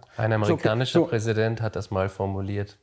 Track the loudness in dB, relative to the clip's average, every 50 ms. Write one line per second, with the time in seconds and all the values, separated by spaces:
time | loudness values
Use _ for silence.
0 | -16 -14 -6 -2 0 2 2 2 2 2 2 2 2 2 2 2 0 2 2 2
1 | 2 2 0 0 0 0 0 2 0 0 0 -2 -4 -4 -4 -6 -6 -4 -2 -2
2 | -2 -2 -2 -4 -4 -4 -4 -4 -4 -4 -4 -4 -6 -8 -10 _